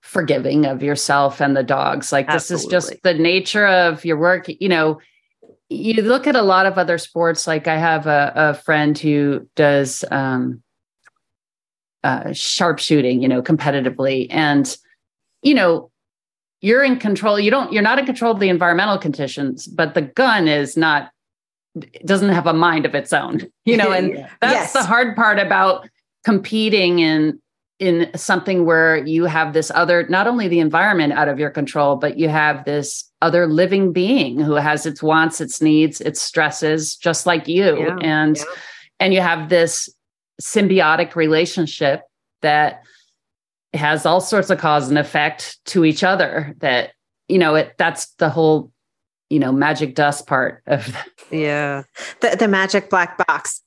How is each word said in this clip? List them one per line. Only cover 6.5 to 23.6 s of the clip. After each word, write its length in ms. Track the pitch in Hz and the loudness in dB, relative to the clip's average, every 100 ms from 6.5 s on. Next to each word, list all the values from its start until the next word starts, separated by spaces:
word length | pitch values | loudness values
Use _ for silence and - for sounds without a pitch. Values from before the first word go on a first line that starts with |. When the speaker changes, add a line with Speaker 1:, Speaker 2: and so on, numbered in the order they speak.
| 185 190 | 4 2
Speaker 1:
of 140 | 185 | 0
other 180 | 175 170 | 0 -2
sports. 480 | - 165 170 160 - | -4 -2 0 0 -2
Like, 220 | 160 160 | -2 -2
I 100 | 160 | 0
have 300 | 165 160 151 | 0 0 2
a, 240 | 147 143 - | 2 2 0
a 180 | 151 147 | 0 0
friend 420 | - 156 151 147 | 0 0 2 0
who 500 | 156 147 143 139 - - | 0 0 0 -2 -6 0
does, 480 | 147 143 135 - - | 2 4 0 -6 -6
um, 540 | 139 135 127 127 123 _ _ _ _ _ _ _ _ _ _ _ _ _ _ | -4 -2 -2 -4 -8 _ _ _ _ _ _ _ _ _ _ _ _ _ _
uh, 300 | - 127 - | -4 -4 -6
sharpshooting, 880 | - - - 175 160 - 151 123 127 | -8 -6 0 0 0 0 2 2 0
you 60 | 131 | 0
know, 140 | 127 | 0
competitively. 880 | 123 160 147 139 127 127 135 131 120 | 0 0 0 0 -2 -2 -2 -2 -2
And, 460 | - 151 143 131 - _ _ _ _ _ _ | -2 2 2 0 -6 _ _ _ _ _ _
you 120 | 269 | 0
know, 380 | 269 185 165 - _ _ _ _ _ _ _ | 2 2 0 -4 _ _ _ _ _ _ _
you're 220 | 190 240 | 0 2
in 140 | 277 254 | 2 0
control. 400 | 214 190 208 208 | -2 -2 0 0
You 120 | 202 | 2
don't, 200 | 262 233 | 0 0
you're 80 | 208 | 0
not 160 | 208 269 | 2 2
in 60 | 269 | -2
control 260 | 254 233 | -2 -2
of 80 | 208 | 0
the 100 | 196 | 0
environmental 480 | 180 175 170 208 196 | 2 2 2 0 -2
conditions, 680 | 165 143 139 - 139 127 - | -4 -4 -6 -6 -8 -8 -10
but 260 | - 160 | -4 -2
the 80 | 170 | -2
gun 460 | 139 - 262 214 160 | -4 0 0 2 2
is 300 | 147 139 160 | 0 -2 0
not, 320 | 160 147 139 _ _ _ _ _ _ 165 151 - - | 0 0 -4 _ _ _ _ _ _ -18 -18 -16 -2
doesn't 240 | 190 202 | 0 2
have 180 | 175 170 | 2 2
a 60 | |
mind 320 | 160 170 160 147 | 2 2 0 -2
of 100 | 143 | -4
its 160 | 135 | -2
own, 300 | 151 135 - - _ | -4 -2 -6 -8 _